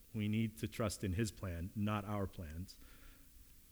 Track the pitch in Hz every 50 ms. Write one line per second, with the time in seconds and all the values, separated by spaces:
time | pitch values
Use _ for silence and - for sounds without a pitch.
0 | - - - 110 104 104 107 110 113 110 - - - 104 - - 117 101 - -
1 | - 98 87 95 117 101 - - - 95 85 85 85 98 - 110 104 107 107 104
2 | 98 104 104 101 98 - - - 90 76 78 85 92 - - - - - - -
3 | - - - - - - - - - - - - - -